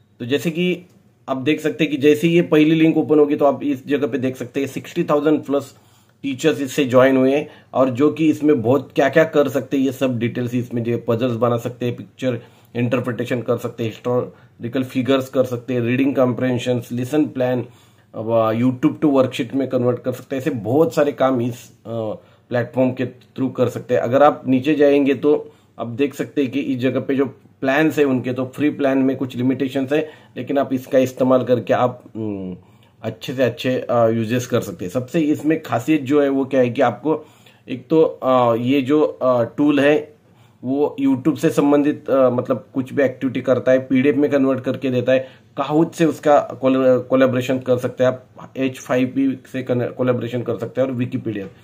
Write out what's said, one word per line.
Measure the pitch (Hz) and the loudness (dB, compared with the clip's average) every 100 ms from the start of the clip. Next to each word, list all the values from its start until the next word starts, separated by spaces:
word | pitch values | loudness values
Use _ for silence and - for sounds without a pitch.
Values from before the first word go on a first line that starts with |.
| _ - | _ -14
तो | |
जैसे | 120 143 175 | -4 -2 -2
कि | 160 180 - - _ _ _ - | -2 -2 -4 -10 _ _ _ -8
आप | 131 | -4
देख | 131 151 | -2 -2
सकते | 156 - | -2 -2
हैं | 151 | -2
कि | 143 | 2
जैसे | 147 147 170 | 4 4 2
ही | |
ये | 170 | 2
पहली | 139 156 151 | 4 4 4
लिंक | 160 160 156 | 4 4 2
ओपन | 143 151 | 4 4
होगी | 143 147 | 4 4
तो | |
आप | 143 123 | 2 0
इस | 143 131 123 | -4 -6 -4
जगह | 139 135 | -2 -2
पे | 135 | -2
देख | 131 127 | -4 -6
सकते | 120 139 | -8 -6
हैं | 131 | -6
सिक्सटी | - - 175 | -8 -8 -4
थाउजेंड | 170 147 147 147 | 0 0 2 0
प्लस | - 139 120 - _ _ _ _ | 0 -4 -4 -14 _ _ _ _
टीचर्स | 135 127 156 135 | -8 -2 0 0
इससे | 139 - | -2 -2
ज्वाइन | 131 127 135 131 | 2 4 6 4
हुए | 131 143 | 2 0
हैं | 151 - _ | -2 -12 _
और | 117 131 | 0 0
जो | 120 151 | 2 0
कि | 151 160 | 2 0
इसमें | 139 147 135 | 2 2 2
बहुत | 110 135 - | 2 0 0
क्या-क्या | - 139 160 | 0 2 4
कर | 160 151 135 | 4 2 0
सकते | 131 127 143 | -2 -2 -2
हैं | |
ये | 135 | -2
सब | 123 131 117 | 0 -2 0
डिटेल्स | 117 127 120 | -4 -4 -4
इसमें | 123 120 120 | -4 -4 -4
जो | 113 117 - | -4 -4 -2
पजल्स | 113 131 113 | -2 -2 0
बना | 120 117 | 0 0
सकते | 120 - 120 | -4 -6 -6
हैं, | - | -6
पिक्चर | 104 - 131 120 - _ _ 117 | -12 -6 -6 -6 -10 _ _ -4
इंटरप्रिटेशन | 120 127 123 110 120 123 | -2 -2 -2 -4 -4 -4
कर | 110 113 | -2 -4
सकते | 117 123 | -6 -6
हैं, | 113 | -6
हिस्टोरिकल | - 123 123 - - - - 117 135 | -6 -4 -2 -4 -10 -20 -14 -6 -6
फिगर्स | 123 131 120 131 127 | -4 -2 0 0 0
कर | 131 | -2
सकते | 120 117 - | -2 -4 -4
हैं, | 123 | -2
रीडिंग | 117 127 139 135 | 0 0 2 2
कॉम्प्रिहेंशन, | 123 113 127 120 127 123 - | 0 0 -2 0 -2 -4 -4
लेसन | 120 123 151 135 | -6 -2 0 0
प्लान, | 131 127 123 - - _ _ _ | -2 -2 -2 -4 -14 _ _ _
अब | 113 110 113 110 | -10 0 2 2
YouTube | 117 127 123 156 - | 2 0 2 0 2
to | 156 135 | 2 4
worksheet | 117 - 117 | 2 -2 -4
में | 135 127 | -4 -2
कन्वर्ट | 127 123 - | 0 0 -2
कर | 127 | -4
सकते | 123 - 135 | -8 -8 -6
हैं। | |
ऐसे | 156 | -4
बहुत | 127 98 143 160 | -4 0 2 2
सारे | 160 143 | 2 0
काम | 127 131 127 | 0 0 0
इस, | 123 120 - | -2 -6 -16
अ, | _ - 113 107 - - _ - | _ -10 -8 -6 -8 -14 _ -4
प्लेटफॉर्म | 120 117 127 127 | -4 -2 0 0
के | 123 127 | -2 -8
थ्रू | - _ - 131 | -10 _ -6 -4
कर | 127 120 | -2 -2
सकते | - - | -2 -2
हैं। | 123 | -2
अगर | 117 135 | 0 4
आप | 147 135 127 | 4 4 0
नीचे | 131 139 | 0 2
जाएंगे | 143 143 143 139 | 4 4 4 2
तो | 120 147 151 - - _ - | 2 2 0 -2 -20 _ -12
आप | 120 | -8
देख | 113 143 | -4 -4
सकते | - 151 147 | -4 -6 -4
हैं | 131 | -2
कि | 135 | -2
इस | - 127 | -4 -2
जगह | 127 123 | -2 -2
पे | - | -2
जो | 135 131 - _ _ | -2 -2 -6 _ _
प्लान्स | 135 139 156 156 | -2 0 2 2
है | |
उनके | 143 127 123 | 2 0 -2
तो | 123 127 | -4 -6
फ्री | - 147 | -2 -2
प्लान | 139 135 135 | 0 0 2
में | 131 131 | 0 -2
कुछ | 131 120 | -6 -4
लिमिटेशंस | 127 131 135 135 127 | -2 -2 -2 -4 -2
है, | 147 - - _ - | -2 -2 -10 _ -12
लेकिन | 123 139 | -4 -2
आप | 131 | -2
इसका | 131 - 131 | -4 0 0
इस्तेमाल | 127 - 131 127 | 2 0 2 2
करके | 117 120 - | 2 0 2
आप, | 110 120 - - 110 | 2 0 -2 -14 -8
हम्म, | 110 98 92 90 - _ _ _ | -6 -6 -8 -12 -16 _ _ _
अच्छे | 110 - - | -10 -10 -8
से | 131 | -2
अच्छे, | 120 - 131 127 - | -2 0 -4 -4 0
अ, | 120 113 | 2 2
यूजेस | 113 107 123 123 | 2 -2 -2 -2
कर | 117 | -4
सकते | 101 87 | -4 -8
हैं। | 90 | -6
सबसे | 127 120 170 | -6 -2 -2
इसमें | 147 151 147 156 | 0 0 0 -2
खासियत | - 120 120 156 | -2 -4 0 0
जो | 127 147 | 2 2
है | 139 | 2
वो | 135 | 0
क्या | 131 135 | 0 0
है | 123 | 2
कि | 120 | 2
आपको | 120 120 151 156 - _ - _ - | 0 0 -4 -4 -6 _ -20 _ -12
एक | 123 - | -12 0
तो, | 160 | 2
अ, | 160 - 127 127 120 117 | 2 0 2 4 4 2
ये | 123 143 | 2 0
जो, | 127 151 | 2 2
अ, | 151 - 127 123 117 - | 2 0 0 2 0 0
टूल | 147 143 | 2 4
है | 143 151 - - _ _ _ _ | 4 2 -2 -16 _ _ _ _
वो | 123 139 147 - | -4 -2 -2 0
YouTube | 135 127 156 127 | 0 0 -2 0
से | 160 | 0
संबंधित, | 156 143 147 147 135 - | 2 4 4 2 -2 0
अ, | 135 127 | 2 4
मतलब | 123 123 127 - | 2 -2 -4 -4
कुछ | 135 127 | -8 -4
भी | 120 | 0
एक्टिविटी | 135 - 135 127 | 0 0 -4 -2
करता | 120 123 131 | 0 2 4
है, | 131 | 2
पीडीएफ़ | 127 131 143 139 | 2 2 4 2
में | 143 | 2
कन्वर्ट | 139 135 131 | 2 2 0
करके | 131 123 135 | -4 -4 -2
देता | 127 113 | 0 2
है। | 131 - - _ - | 2 0 -12 _ -8
Kahoot | 139 151 170 | 0 2 0
से | - | 2
उसका | 160 - 151 143 - 117 | 0 2 4 4 4 -2
कोल-, | 131 131 127 127 - | 0 4 4 2 2
कोलैबोरेशन | 131 131 123 127 131 | 2 4 2 -2 -2
कर | 123 123 | 0 0
सकते | 120 - | -2 0
हैं | 127 | 0
आप, | 127 - - - 127 | 0 -8 -20 -14 -4
एच | 135 - | -4 -4
फ़ाइव | - 127 127 | -4 0 0
पी | 135 135 123 - | 0 -2 -2 -8
से | 131 | -8
कन-, | 123 123 113 | -4 -2 -2
कोलैबोरेशन | - 127 117 117 123 | -2 -2 -2 -4 -4
कर | 117 101 | -4 -6
सकते | 92 123 | -6 -4
हैं | 135 | -2
और | |
Wikipedia। | 120 123 123 113 104 92 - | -2 -4 -4 -6 -8 -10 -16